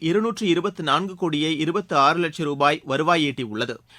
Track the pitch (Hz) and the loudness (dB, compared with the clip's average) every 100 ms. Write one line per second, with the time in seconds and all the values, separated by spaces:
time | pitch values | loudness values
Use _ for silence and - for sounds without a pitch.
0 | 160 202 226 202 208 170 196 185 156 147 | 0 0 0 -2 0 0 0 -4 0 0
1 | 190 180 175 147 156 151 156 190 185 151 | 0 -4 -2 0 0 0 0 -2 0 4
2 | 139 165 165 160 147 143 143 156 143 135 | 4 4 -2 -2 -4 0 0 0 -2 -2
3 | 156 170 143 131 113 107 120 113 _ | 2 2 0 -2 -6 -4 -6 -8 _